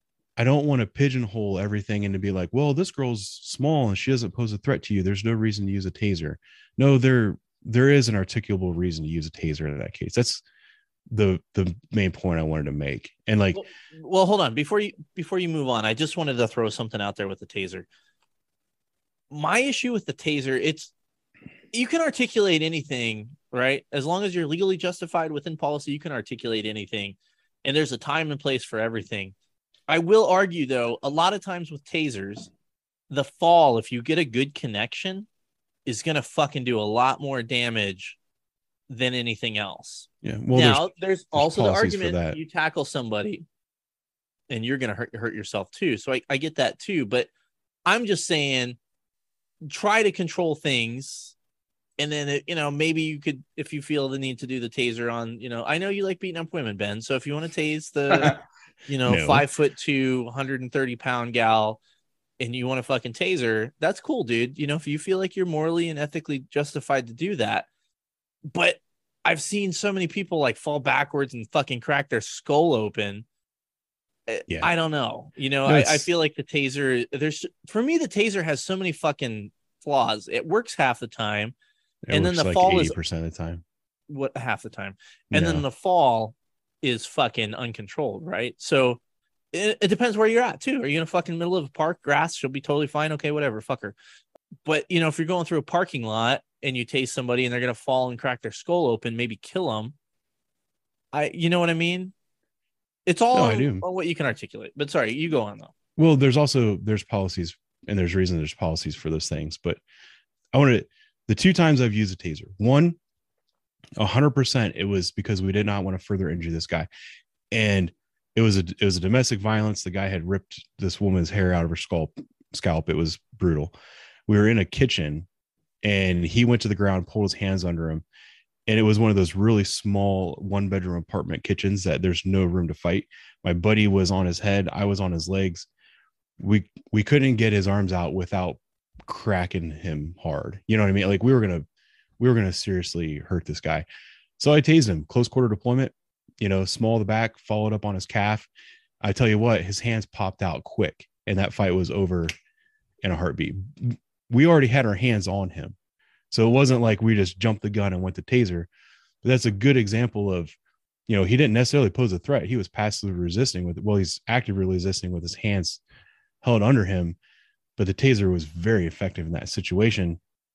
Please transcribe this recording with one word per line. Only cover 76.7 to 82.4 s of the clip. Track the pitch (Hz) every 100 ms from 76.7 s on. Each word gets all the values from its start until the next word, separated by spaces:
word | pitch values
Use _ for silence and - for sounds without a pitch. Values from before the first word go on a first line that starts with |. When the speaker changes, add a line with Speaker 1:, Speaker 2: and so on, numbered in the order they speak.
| 135 135 123 117
Speaker 2:
there's, | 135 156 147 - _ -
for | 208
me, | 262 330
the | 294
taser | 208 220 196
has | 160 139
so | - 190
many | 185
fucking | 151 160 143 127 110 104 _ _ _
flaws. | - 139 117 107 -
It | 117 165
works | 208 233
half | - 135 117
the | 117
time. | - 107 104 110 - _ _ _ _ -
Speaker 1:
It |
Speaker 2:
And | 151
then | 175
Speaker 1:
works, |
Speaker 2:
the | 175